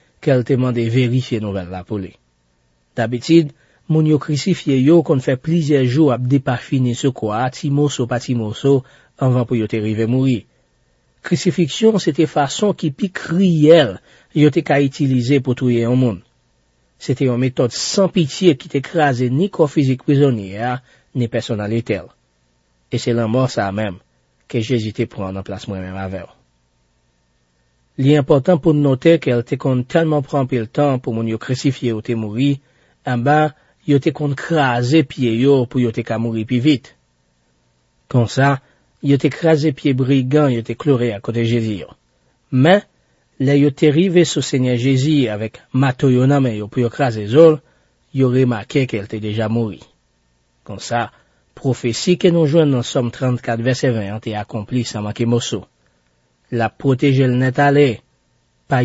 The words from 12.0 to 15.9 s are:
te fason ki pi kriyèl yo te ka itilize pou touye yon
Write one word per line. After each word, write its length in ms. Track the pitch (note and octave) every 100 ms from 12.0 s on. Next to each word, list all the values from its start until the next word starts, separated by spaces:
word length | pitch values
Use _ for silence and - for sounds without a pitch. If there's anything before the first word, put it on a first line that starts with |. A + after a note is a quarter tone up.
| -
te 160 | C#3+ D#3
fason 480 | D3+ C#3 - G#3 F3
ki 160 | D#3
pi 160 | C#3 F#3
kriyèl 840 | - - E3 F#3+ D#3+ D3 E3+ A#2+ F#2 - _ _ D3+
yo 160 | D3
te 80 | E3
ka 160 | - C#3+
itilize 640 | C#3 - C#3 B2+ A#2+ C#3+
pou 160 | B2+ B2
touye 240 | B2+ A#2
yon 160 | A#2